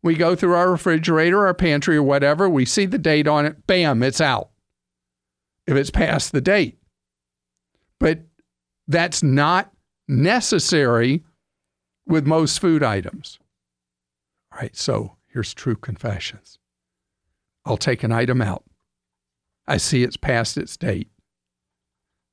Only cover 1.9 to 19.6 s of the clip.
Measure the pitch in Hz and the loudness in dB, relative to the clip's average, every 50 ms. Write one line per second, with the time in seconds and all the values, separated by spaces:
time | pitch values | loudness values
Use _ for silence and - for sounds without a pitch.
1.9 | 160 151 147 135 139 139 139 143 151 156 202 190 165 135 127 - - 214 196 185 | 2 2 4 2 2 2 2 2 2 2 2 2 2 2 0 2 0 0 0 0
2.9 | 214 226 156 160 151 151 147 151 151 147 147 151 151 - _ - 185 185 170 151 | -2 -2 0 2 2 2 2 2 2 2 0 -2 -4 -6 _ 0 2 2 2 2
3.9 | 131 113 123 135 131 - 160 143 127 104 - _ _ _ _ _ _ _ _ _ | 2 2 0 0 0 0 0 0 0 -2 -4 _ _ _ _ _ _ _ _ _
4.9 | _ _ _ _ _ _ _ _ _ _ _ _ _ _ _ - 127 135 143 135 | _ _ _ _ _ _ _ _ _ _ _ _ _ _ _ 0 0 0 0 0
5.9 | - - 170 147 117 127 - - - 139 135 175 202 208 160 - - _ _ _ | 0 0 0 0 0 -2 -4 -2 -4 -2 0 2 0 0 0 -2 -6 _ _ _
6.9 | _ _ _ _ _ _ _ _ _ _ _ _ _ _ _ _ _ _ _ _ | _ _ _ _ _ _ _ _ _ _ _ _ _ _ _ _ _ _ _ _
7.9 | _ _ - 156 160 160 - _ _ _ _ _ _ _ _ _ _ _ _ - | _ _ 0 0 0 -2 -8 _ _ _ _ _ _ _ _ _ _ _ _ -2
8.9 | 139 170 170 180 160 - - 143 131 139 147 156 180 185 - - _ _ _ _ | 0 0 0 0 -2 0 0 2 2 2 2 2 2 0 -2 -4 _ _ _ _
9.9 | _ _ _ - 131 127 139 180 226 247 - - 220 170 160 - 180 156 139 120 | _ _ _ -2 0 2 2 2 2 0 0 0 0 0 0 0 2 2 2 4
10.9 | 120 113 117 127 143 165 - _ _ _ _ _ _ _ _ _ _ _ _ _ | 2 2 2 2 0 -2 -4 _ _ _ _ _ _ _ _ _ _ _ _ _
11.9 | _ _ _ - 160 160 139 143 160 160 160 139 - - - 175 160 151 143 117 | _ _ _ 0 0 2 2 2 2 2 2 0 -2 0 2 2 2 2 2 0
12.9 | 104 95 90 - - - - - - _ _ _ _ _ _ _ _ _ _ _ | -2 -4 -6 -8 -14 -14 -18 -20 -20 _ _ _ _ _ _ _ _ _ _ _
13.9 | _ _ _ _ _ _ _ _ _ _ _ _ - - 120 113 _ - - - | _ _ _ _ _ _ _ _ _ _ _ _ -14 -12 -12 -12 _ -8 -4 -4
14.9 | 120 110 107 101 _ _ _ _ _ 123 - - - - - 135 113 - - - | -2 -4 -4 -8 _ _ _ _ _ -8 -8 -8 -10 -8 -4 -4 -4 -4 -6 -12
15.9 | 104 - - 117 98 - - - - - _ _ _ _ _ _ _ _ _ _ | -12 -8 -6 -6 -6 -6 -8 -12 -14 -16 _ _ _ _ _ _ _ _ _ _
16.9 | _ _ _ _ _ _ _ _ _ _ _ _ _ _ _ - 117 - - 143 | _ _ _ _ _ _ _ _ _ _ _ _ _ _ _ -6 -6 -4 -2 -2
17.9 | 123 - - 113 113 117 123 120 123 127 113 104 92 - _ _ _ _ _ _ | -2 -2 -2 -2 -2 0 0 0 0 0 -2 -2 -4 -8 _ _ _ _ _ _
18.9 | _ _ _ _ _ _ _ _ _ _ _ _ _ _ | _ _ _ _ _ _ _ _ _ _ _ _ _ _